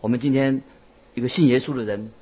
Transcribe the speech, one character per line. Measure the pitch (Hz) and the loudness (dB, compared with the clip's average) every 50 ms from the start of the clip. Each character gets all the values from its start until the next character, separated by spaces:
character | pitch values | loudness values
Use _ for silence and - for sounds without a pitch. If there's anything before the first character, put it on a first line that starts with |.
我 | - 110 | 0 -2
们 | 123 123 | -2 0
今 | 127 143 135 | 0 0 2
天 | 135 135 135 135 135 - - - - _ _ _ _ _ _ _ | 2 2 0 0 -2 -6 -12 -20 -20 _ _ _ _ _ _ _
一 | 120 | -6
个 | 120 127 | -6 -4
信 | - - 165 | 2 4 4
耶 | 131 120 131 | 4 4 4
稣 | 131 - 143 | 0 -2 -6
的 | 127 113 | -6 -4
人 | 107 104 104 110 110 - - | -6 -6 -8 -8 -14 -16 -20